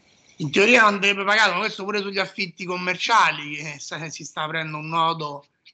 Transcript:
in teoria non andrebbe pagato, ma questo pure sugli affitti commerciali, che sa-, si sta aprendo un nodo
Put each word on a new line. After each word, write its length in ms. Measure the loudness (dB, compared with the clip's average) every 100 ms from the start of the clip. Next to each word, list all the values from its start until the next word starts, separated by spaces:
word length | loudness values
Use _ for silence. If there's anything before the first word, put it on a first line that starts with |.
| _ _ _ -8
in 120 | -2
teoria 320 | 4 6 8
non 120 | 6
andrebbe 280 | 4 0 0
pagato, 300 | 2 4 4
ma 60 | 2
questo 240 | -2 -4
pure 160 | -6 -4
sugli 180 | -4 -4
affitti 460 | -4 -6 -8 -8
commerciali, 920 | -8 -4 -4 -2 2 4 4 2 -8
che 240 | -10 -10 -12
sa-, 300 | -12 -10 -10
si 160 | -12
sta 180 | -12 -8
aprendo 360 | -4 -4 -6 -8
un 100 | -4
nodo 580 | 0 0 -2 -6 -12 -18 _ _